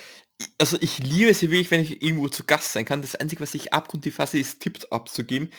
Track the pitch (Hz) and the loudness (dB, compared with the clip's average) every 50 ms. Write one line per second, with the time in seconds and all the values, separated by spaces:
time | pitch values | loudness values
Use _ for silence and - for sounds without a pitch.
0 | - - - - - _ _ - - - _ - 156 - 170 - - 165 - - | -20 -20 -20 -20 -20 _ _ -16 -16 -8 _ 0 0 2 2 0 -2 -2 -2 -2
1 | 131 131 147 180 220 233 202 202 180 160 165 180 175 175 175 165 160 156 - - | -4 0 2 6 8 8 6 6 6 4 4 4 2 4 2 2 2 2 -2 -2
2 | - 160 160 156 139 139 - - - - 151 151 - - - 110 113 - 143 143 | 0 0 2 2 0 -2 -2 -4 0 2 2 2 2 0 -2 -2 -2 0 -2 -4
3 | 139 127 - - - 151 160 - 151 143 - 151 - - - 151 156 - - 151 | -4 -4 -6 -6 -4 -4 -4 -6 -6 -6 -6 -8 -4 0 0 0 0 -2 -6 -6
4 | - 147 - - 147 - - 151 135 - - - - 196 - - - - - 117 | -6 -6 -4 -4 -2 -2 0 -2 -2 -2 -6 -8 -8 -8 -8 -8 -8 -6 -4 -4
5 | - - - - 127 - 127 131 151 165 - | -4 -6 -8 -8 -4 -2 -2 -2 -4 -4 -10